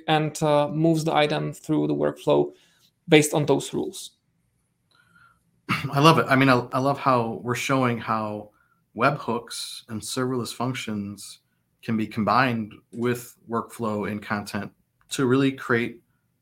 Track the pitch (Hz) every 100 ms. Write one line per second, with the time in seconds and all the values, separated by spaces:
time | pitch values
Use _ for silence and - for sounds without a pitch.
0 | - 156 151 151 156 147 147 151 160 160
1 | 156 147 151 151 151 147 - 151 147 147
2 | 147 147 - 143 - - _ _ _ _
3 | - 156 147 160 143 139 - 147 - -
4 | - _ _ _ _ _ _ _ _ _
5 | _ _ _ _ _ _ - - 127 139
6 | 151 147 - 131 135 123 120 135 135 139
7 | 139 127 113 - 120 120 - 135 127 117
8 | - 110 107 104 107 _ _ _ _ 104
9 | 131 151 - 117 - - - - - 110
10 | 101 131 127 131 113 - 123 127 - 104
11 | 101 101 - - _ _ _ _ - 110
12 | 107 - 104 110 131 113 104 - _ 120
13 | 120 120 - - - 113 110 - 113 104
14 | 98 104 - 104 104 104 98 - _ _
15 | _ - 127 131 135 135 - 117 117 -
16 | _ _ _ _